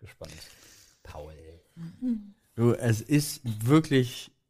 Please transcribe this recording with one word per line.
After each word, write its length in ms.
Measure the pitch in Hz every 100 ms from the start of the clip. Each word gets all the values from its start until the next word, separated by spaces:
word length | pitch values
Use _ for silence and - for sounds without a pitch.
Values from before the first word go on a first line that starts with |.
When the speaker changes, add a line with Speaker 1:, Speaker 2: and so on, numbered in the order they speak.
Speaker 1:
gespannt. 320 | 92 - 78 78 - - - - _ _
Paul. 280 | - 78 78 80 80 85 _ 165
Speaker 2:
Mhm. 580 | 165 - 247 220 - - _ -
Speaker 3:
Du, 160 | 120
es 280 | - 123 110
ist 400 | - 147 147 -
wirklich 880 | 117 107 117 156 156 135 123 - - _